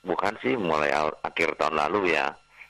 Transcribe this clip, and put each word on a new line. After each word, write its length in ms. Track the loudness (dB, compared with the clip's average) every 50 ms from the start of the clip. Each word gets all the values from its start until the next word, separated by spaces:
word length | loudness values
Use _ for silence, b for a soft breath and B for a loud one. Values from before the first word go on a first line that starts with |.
| -6
Wuhan 320 | -4 -2 0 0 -2 -2 -2
sih 120 | -2 -2 -2
mulai 400 | 0 0 0 2 2 2 2 2
awal, 240 | 2 0 0 -2 -4 -8
akhir 320 | -6 -2 0 -2 0 0
tahun 240 | 0 -2 0 2 0
lalu 320 | 0 2 0 0 2 2 2
ya. 160 | 2 0 -2 -4 -8 _ B B B B